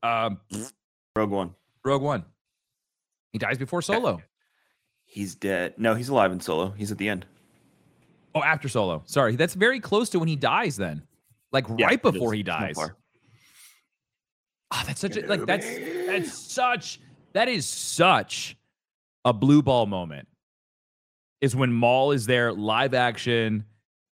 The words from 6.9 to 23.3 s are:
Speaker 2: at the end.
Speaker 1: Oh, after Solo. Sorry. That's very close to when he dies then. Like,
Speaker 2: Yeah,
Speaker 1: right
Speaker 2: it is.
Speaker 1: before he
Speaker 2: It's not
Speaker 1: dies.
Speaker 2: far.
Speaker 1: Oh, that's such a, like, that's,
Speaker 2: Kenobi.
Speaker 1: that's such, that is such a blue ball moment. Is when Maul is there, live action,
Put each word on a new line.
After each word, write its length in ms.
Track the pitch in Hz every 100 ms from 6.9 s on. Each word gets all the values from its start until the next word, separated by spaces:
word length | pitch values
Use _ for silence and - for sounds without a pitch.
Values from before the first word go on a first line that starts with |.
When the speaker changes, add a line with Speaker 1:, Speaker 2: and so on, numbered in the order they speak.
Speaker 2:
at 60 | 95
the 100 | 101
end. 180 | 95 - _ _ _ _ _ _ _ _ _ _ 156
Speaker 1:
Oh, 60 |
after 240 | 147 156 135
Solo. 340 | 117 95 78 -
Sorry. 280 | 143 117
That's 200 | 123 170
very 260 | 180 226 262
close 300 | - 208 233
to 100 | 180
when 80 | 165
he 80 | 147
dies 400 | 123 170 226 110
then. 260 | 90 76 - _ _ _ _
Like, 160 | 135 113 113
Speaker 2:
Yeah, 100 | 165
Speaker 1:
right 80 | -
Speaker 2:
it 20 | 233
is. 60 |
Speaker 1:
before 200 | 95 117
he 60 | 107
Speaker 2:
It's 60 | 90
not 140 | 80
Speaker 1:
dies. 160 | 92 78
Speaker 2:
far. 200 | 78 - _ _ _ _ _ - - _ _ _ _ _ _ _ _ _ -
Speaker 1:
Oh, 100 | - -
that's 140 | 139
such 160 | 196 214
a, 100 | -
like, 200 | 196 -
that's, 200 | 190 214
Speaker 2:
Kenobi. 400 | 247 294 359 359
Speaker 1:
that's 260 | 381 320
such, 680 | - - - 247 240 - - - - _
that 160 | 196 240
is 180 | 214 131
such 880 | - - - 175 135 92 - - - _ _ _ _ _ _
a 80 | 123
blue 300 | 110 135 147
ball 240 | 139 123 104
moment. 420 | 95 85 71 - _ _ _ _ _ _ _ _ _ _ -
Is 160 | 139 131
when 160 | 127
Maul 400 | 117 120 127 143
is 140 | 139 107
there, 260 | 123 117
live 420 | 98 107 110 135
action, 720 | 127 123 110 123